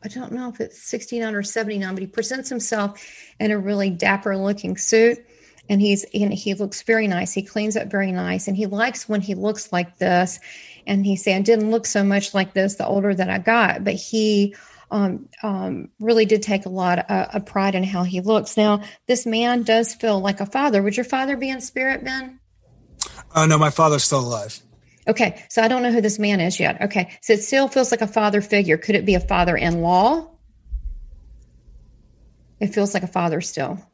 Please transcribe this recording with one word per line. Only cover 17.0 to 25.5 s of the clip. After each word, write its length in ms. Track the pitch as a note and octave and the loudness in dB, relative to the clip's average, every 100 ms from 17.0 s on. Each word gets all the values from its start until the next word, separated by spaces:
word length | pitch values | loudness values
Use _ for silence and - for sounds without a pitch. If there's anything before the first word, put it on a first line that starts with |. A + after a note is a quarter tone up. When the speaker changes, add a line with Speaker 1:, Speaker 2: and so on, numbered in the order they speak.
Speaker 1:
of, 340 | - F#3+ - | 0 -2 -2
of 120 | G#3+ G3+ | -6 -4
pride 280 | G3 G3 | -2 0
in 80 | F#3+ | 0
how 200 | F#3+ F#3+ | -2 -2
he 160 | F3+ F3+ | -2 -2
looks. 360 | F#3+ A3 G#3+ - | 2 0 2 2
Now, 260 | G#3+ G#3 G#3 - - | 4 2 -2 -16 -2
this 180 | A#3+ A#3 | -2 0
man 380 | A3 A#3+ B3 | 0 0 0
does 300 | A3+ A3+ A3+ | 4 2 2
feel 260 | - A3+ G3 | -2 0 0
like 200 | G3 G3+ | 0 -4
a 60 | G3+ | -4
father. 340 | C4+ C#4+ G#3 | 0 2 2
Would 160 | G3+ G#3 | 2 -2
your 80 | |
father 320 | B3 C4 C4+ C4+ | -2 -2 -2 -4
be 140 | C4+ | -4
in 100 | C4 | -6
spirit, 440 | A#3+ C4 C4 C4+ | -8 -4 -2 -2
Ben? 340 | C4 C4 C4 C4 _ _ _ _ _ - - - - | -6 -8 -10 -18 _ _ _ _ _ -12 -12 -12 -4
Speaker 2:
Uh, 120 | D#3+ D#3 | 2 4
no, 120 | D#3 | 6
my 120 | D#3 | 4
father's 340 | C#3+ D#3+ D3 | 4 4 4
still 160 | - C#3 | 2 0
alive. 400 | A#2+ A2+ G#2 - _ _ _ _ - | -2 -6 -8 -14 _ _ _ _ -4
Speaker 1:
Okay, 360 | G#3+ G#3 - | 2 0 0
so 140 | - | -4